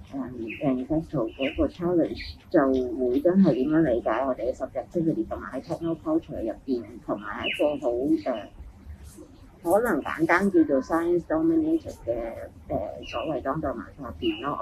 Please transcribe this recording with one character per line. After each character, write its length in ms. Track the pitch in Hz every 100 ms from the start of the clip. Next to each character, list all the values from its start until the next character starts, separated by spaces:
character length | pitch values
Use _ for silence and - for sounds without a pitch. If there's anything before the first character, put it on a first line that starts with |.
| -
嗯， 180 | 135 123 127 113 -
manifesto 640 | 147 127 127 156 165 151 110 -
嗰 220 | 135 -
個 100 | 311
challenge， 680 | - 175 175 147 - - - -
就 160 | 175 135 131 127 131
會 220 | 127 135
真 240 | 170 190
係 100 | 175 123
點 140 | 135
樣 120 | 156
理 180 | 156 117
解 80 | 123 113 135
我 80 |
哋 160 | 127 117
嘅 60 | -
subjectivity， 720 | 135 131 - 180 160 147 -
同 140 | 117
埋 100 | 113 -
喺 20 |
techno 340 | - 156 165 160
culture 400 | 160 160 160 117
入 120 | 110 - -
邊， 180 | 123 - - -
同 140 | 107
埋 240 | 101 117
喺 40 | 120
一 40 | -
個 260 | 151 147 131
好， 60 | 120 143 160 143
呃， 160 | 113 - - - - - - - - - - - -
可 200 | 170 202
能 180 | 240 151
簡 240 | - 147 165
單 240 | 170 196
叫 140 | 180
做 180 | 151 135
science 440 | 131 165 170 240 -
dominated 720 | - 165 165 - 165 - - 117
嘅， 100 | 117 117 117 117 - -
呃， 340 | 131 - - 123
所 140 | 120
謂 180 | 139 135
當 180 | 135 151
代 100 | 147
文 100 | 110
化 260 | 90 - 123
入 60 | -
邊 240 | 113 107
咯， 160 | 135 143